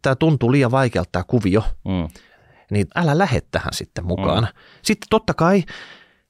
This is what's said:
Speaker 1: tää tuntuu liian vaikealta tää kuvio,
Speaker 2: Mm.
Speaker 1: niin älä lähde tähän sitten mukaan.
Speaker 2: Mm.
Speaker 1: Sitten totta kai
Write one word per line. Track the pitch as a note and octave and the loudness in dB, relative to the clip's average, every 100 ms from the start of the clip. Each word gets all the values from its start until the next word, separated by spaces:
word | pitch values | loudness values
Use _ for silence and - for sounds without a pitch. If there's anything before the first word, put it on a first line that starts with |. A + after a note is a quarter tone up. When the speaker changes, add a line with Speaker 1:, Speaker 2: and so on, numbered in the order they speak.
Speaker 1:
tää | C#3 C3 | -2 0
tuntuu | D#3+ C#3 A#2+ | 2 2 2
liian | C#3 B2 | 2 2
vaikealta | C3 B2+ F2+ F2 | 2 0 -2 -4
tää | F2+ F2+ | -6 -2
kuvio, | B2 G2 G2+ - - | 0 2 2 0 -4
Speaker 2:
Mm. | F#2 F#2 D#2 - _ _ _ _ - | -4 -4 -4 -10 _ _ _ _ -6
Speaker 1:
niin | G#2 F#2+ - | -2 -2 0
älä | E3 D3+ | 0 2
lähde | F#3+ G2+ - | 2 0 -2
tähän | E2+ D2 | -6 -6
sitten | - - - F2 | -10 -10 -10 -6
mukaan. | F#2 E2 F#2 | -4 -2 0
Speaker 2:
Mm. | A#2 - - - | -2 -6 -20 -10
Speaker 1:
Sitten | - G#3+ - | -4 -4 0
totta | A3 - | 0 0
kai | - E3 G3 - - - - _ _ _ | 0 4 4 0 -10 -20 -20 _ _ _